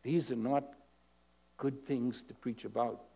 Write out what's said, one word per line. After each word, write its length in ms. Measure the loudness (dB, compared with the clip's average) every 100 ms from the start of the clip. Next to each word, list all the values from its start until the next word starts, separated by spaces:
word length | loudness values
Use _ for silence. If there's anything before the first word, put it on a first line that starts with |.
These 280 | 2 2 2
are 60 | 0
not 360 | 2 2 0 -16 -20 _ _ _ _ _ _ -2
good 280 | -2 -2 -2
things 380 | 0 2 -2
to 100 | -12
preach 300 | -6 -6 -4
about 400 | -4 0 0 0 -14